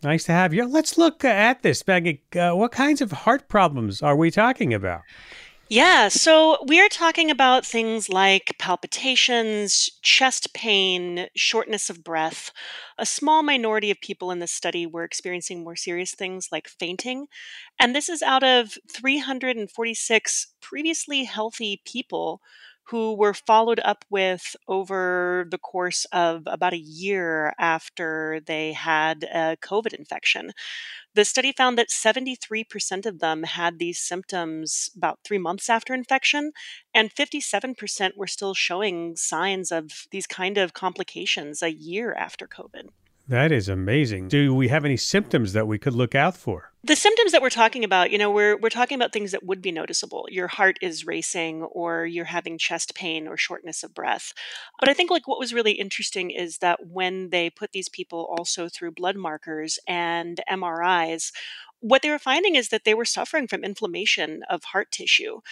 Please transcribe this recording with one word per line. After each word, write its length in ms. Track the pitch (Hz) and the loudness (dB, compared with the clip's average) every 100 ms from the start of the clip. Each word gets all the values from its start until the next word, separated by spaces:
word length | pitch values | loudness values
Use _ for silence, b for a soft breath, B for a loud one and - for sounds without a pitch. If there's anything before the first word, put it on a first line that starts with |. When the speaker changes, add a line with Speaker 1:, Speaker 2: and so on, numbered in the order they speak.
Speaker 1:
Nice 200 | 147 160 | 0 0
to 80 | - | 2
have 200 | 170 185 | 2 4
you. 140 | 165 247 | 2 2
Let's 320 | 302 302 - | 2 2 4
look 260 | 330 - | 4 4
at 380 | 269 202 220 262 | 2 4 4 4
this, 220 | 185 131 - | 2 2 2
Maggie. 380 | 180 170 143 - 175 | 2 2 -2 -4 0
Uh, 160 | 175 | 2
what 200 | 175 233 | 2 0
kinds 280 | - 277 294 | 2 2 2
of 100 | 247 | 0
heart 380 | 139 - 269 - | -2 2 2 4
problems 540 | 208 175 135 107 98 | 4 4 4 -2 0
are 120 | 147 | 4
we 160 | 143 165 | 6 4
talking 440 | 202 226 262 175 | 4 4 4 0
about? 260 | 107 95 85 - B B B B B - | 0 0 -4 -8 B B B B B 0
Speaker 2:
Yeah, 400 | 226 330 320 208 | 6 8 8 6
so 500 | - 320 320 320 - 269 | 6 8 10 10 6 6
we're 240 | 330 415 | 8 8
talking 400 | - 330 320 320 | 6 2 4 2
about 340 | 269 262 254 | 6 6 6
things 460 | - 233 226 220 196 | 4 -2 0 -2 0
like 460 | 190 196 190 - - | 4 6 4 2 -4
palpitations, 1300 | 185 180 - - 262 254 - 240 220 208 202 - - - | -2 -2 -4 -4 0 2 4 4 0 0 0 0 0 0
chest 500 | - - 262 - - | 4 6 4 2 -6
pain, 760 | - 226 196 190 180 180 175 185 | -4 2 2 4 0 -2 -6 -6
shortness 540 | - - 226 - 208 - | -2 0 0 -2 -4 -4
of 160 | 170 | -8
breath. 460 | 165 160 160 - - - B B B B | -4 -2 -2 -4 -12 -16 B B B B
A 80 | 226 | -4
small 360 | - 285 311 | -2 4 4
minority 480 | 294 269 226 214 208 | 4 2 2 0 0
of 80 | 196 | -2
people 280 | - 190 185 | -6 -8 -6
in 80 | 180 | -6
this 140 | 170 | -6
study 320 | - 175 175 170 | -4 -4 -4 -6
were 180 | 165 | -6
experiencing 600 | 170 - 185 180 - 180 | -8 -8 -8 -8 -8 -10
more 120 | 170 170 | -10 -10
serious 380 | - 175 185 | -6 -6 -6
things 340 | - 185 185 - | -6 -8 -8 -8
like 160 | 156 - | -8 -10
fainting. 600 | - 175 180 240 254 285 B B B B - | -8 -8 -6 -6 -8 -10 B B B B 0
And 160 | 240 269 | 0 0
this 140 | 302 | -4
is 100 | 330 | -4
out 240 | 285 262 | 0 2
of 320 | 262 247 220 - - | 4 2 0 -8 -16
three 280 | - 254 285 | -8 -4 -2
hundred 380 | 262 262 262 233 | -4 -6 -4 -6
and 140 | 208 | -6
forty-six 800 | - 226 220 - 220 - - - _ | -6 -6 -6 0 0 0 -4 -6 _
previously 640 | - 277 320 320 - 285 | -14 -6 -4 -4 -4 -4
healthy 560 | 240 202 220 - 214 196 - | -4 -6 -6 -6 -8 -8 -10
people 560 | 240 - 165 165 180 b b b b - | -12 -8 -6 -6 -8 b b b b -10
who 280 | 233 220 | -4 -2
were 180 | 214 208 | 2 0
followed 480 | 196 - 220 226 233 | 2 4 6 6 2
up 200 | - 208 - | 0 -2 -2
with 460 | 202 190 180 - - - | -2 0 -2 -6 -14 -6
over 800 | 190 185 190 180 180 180 180 175 | -4 -4 -2 -2 0 -2 -2 -4
the 80 | 175 | -8
course 480 | - 180 180 - - | -8 -4 -4 -4 -2
of 300 | 180 170 165 151 | 0 2 0 -4
about 260 | 160 180 | 0 0
a 60 | 175 | -2
year 760 | 156 156 190 196 170 160 151 - | -8 -8 -2 -2 0 0 -2 0
after 840 | 170 160 - - 165 160 156 156 | 0 0 -4 -8 -6 -4 -4 -6
they 280 | 156 156 156 | -6 -6 -4
had 520 | 151 165 156 156 156 156 | -4 0 2 2 0 -4
a 240 | 170 160 165 | -2 0 -2
covid 320 | - 202 226 | -2 -2 -2
infection. 560 | - 151 - - - - - B B B B B | -6 -12 -4 -2 -2 -4 -14 B B B B B
The 100 | 214 | 2
study 280 | 208 - 262 | 2 2 0
found 260 | 277 254 233 | 2 2 4
that 120 | 226 | 0
seventy-three 760 | - 220 226 262 254 - 214 | 2 2 2 -2 -8 -6 -6
percent 420 | 220 208 - 190 214 | -6 -8 -6 -6 -6
of 140 | 175 | -2
them 240 | 165 156 | -2 -2
had 340 | 165 180 170 165 | -4 -2 -2 -2
these 200 | 170 170 | -6 -6
symptoms 920 | - 180 - 185 165 160 156 - - 190 | -6 -8 -6 -6 -4 -6 -6 -4 -6 -4
about 240 | 165 - | -4 -4
three 140 | - 202 | -4 -4
months 320 | 170 190 - | -2 -4 0
after 240 | 226 - | 0 0
infection, 580 | 254 247 262 - 294 302 - B B B | -6 0 0 2 0 -2 -8 B B B
and 200 | 226 220 | 0 2
fifty-seven 640 | - 294 294 - 202 262 254 | 0 -4 -4 -4 -4 -4 -8
percent 400 | 208 - 190 196 | -8 -2 -4 -4
were 100 | 190 | -10
still 280 | - 196 | -6 -6
showing 600 | 185 - 180 214 170 170 165 | -2 -2 -2 -2 -4 -6 -6
signs 540 | - 160 185 190 175 | -4 -2 -2 -2 -2
of 360 | 165 156 - - | -4 -4 -12 -12
these 160 | 196 - | -10 -8
kind 320 | - 185 202 | -4 -2 0
of 140 | 180 | 0
complications 880 | - 185 180 185 - 190 - 147 151 | 0 -4 -4 -10 -8 -4 -4 -4 -6
a 100 | 165 | -6
year 420 | 156 156 190 233 | -6 -8 -6 -4
after 320 | - 85 - 185 | -6 -8 -10 -18
covid. 400 | - - - - _ _ _ - | -18 -20 -20 -20 _ _ _ -2
Speaker 1:
That 240 | 123 156 | 2 4
is 160 | 139 98 | 2 0
amazing. 600 | 95 92 139 131 98 92 | -2 0 2 2 -2 0
Do 240 | 143 143 | 2 4
we 140 | 131 127 | 4 4
have 160 | 151 | 2
any 120 | 143 123 | 0 0
symptoms 560 | - 196 208 147 104 | 0 0 2 0 2
that 160 | 104 110 | 0 0
we 100 | 107 | -2
could 160 | 143 | -2
look 220 | 117 123 139 | 0 2 2
out 200 | 160 - | 2 0
for? 360 | - 87 - _ | -6 -8 -10 _
Speaker 2:
The 140 | 240 302 | 0 4
symptoms 340 | 415 440 415 | 4 4 6
that 100 | 302 | 4
we're 100 | 254 | 4
talking 340 | 233 226 247 | 4 2 2
about, 260 | 214 185 175 | 2 4 4
you 80 | 202 | 2
know, 140 | 208 | 2
we're, 240 | 208 208 208 | 4 4 4
we're 120 | 220 | 0
talking 280 | 226 247 277 | 0 -2 0
about 160 | 240 | -2
things 180 | 220 202 | -2 -6
that 140 | 190 | -6
would 180 | 185 190 | -4 -6
be 80 | 185 | -4
noticeable. 560 | 165 - 170 - - - | -6 -6 -6 -6 -10 -10
Your 200 | 185 180 | -6 -6
heart 280 | - 190 - | 2 2 2
is 240 | 185 156 160 | -4 -6 -8
racing, 560 | 165 165 180 165 160 | -6 -6 -4 -4 -6
or 420 | 165 - 170 165 | -8 -6 -4 -4
you're 200 | 165 170 | -4 -6
having 340 | 170 175 170 165 | -6 -6 -6 -4
chest 380 | - 170 - - | -4 -4 -8 -8
pain 320 | 180 160 156 | -6 -6 -6
or 80 | - | -6
shortness 480 | - 180 170 151 | -6 -6 -12 -12
of 100 | - | -12
breath. 380 | - 123 110 - - B B B B | -8 -4 -4 -6 -14 B B B B
But 80 | 262 | 2
I 40 | |
think, 160 | 277 349 | 4 2
like, 200 | 349 - | 0 -2
what 100 | - | -6
was 160 | 247 | -4
really 180 | 240 214 | -2 0
interesting 600 | 202 196 - 208 196 180 | 0 -4 -6 -6 -6 -6
is 260 | - 175 - | -6 -8 -2
that 260 | 180 170 | 0 0
when 460 | 170 180 185 190 185 | -4 -4 -2 -4 -2
they 180 | 175 170 | -2 -2
put 220 | - 214 | -6 -10
these 180 | 196 180 | -8 -10
people 400 | - 180 170 165 170 | -10 -10 -10 -6 -6
also 320 | 175 - 170 | -4 -6 -6
through 220 | - 175 | -8 -12
blood 260 | 165 180 202 | -4 -4 -4
markers 600 | 175 156 165 156 160 - - | -6 -8 -8 -8 -6 -8 -6
and 540 | 175 170 170 170 175 - | -4 -2 -4 -6 -8 -6
M 160 | 190 | -4
R 420 | 180 165 175 175 165 | -4 -2 2 2 0
Is, 220 | 165 - B B B B _ | -4 -8 B B B B _
what 240 | 220 262 | 4 4
they 80 | 302 | 4
were 80 | 294 | -2
finding 360 | 262 277 403 | 0 2 4
is 140 | 294 226 | 2 2
that 160 | 220 | 0
they 100 | 226 | 2
were 100 | 220 | 2
suffering 440 | 233 - - 220 247 | 2 -2 -2 -2 -2
from 160 | 185 | -4
inflammation 760 | 202 202 196 170 214 - 156 160 - | -6 -6 -6 -4 0 0 0 -6 -6
of 140 | 170 | -6
heart 280 | - 190 - | -4 -4 -4
tissue. 480 | - - - - 226 - | -4 2 2 2 -10 -14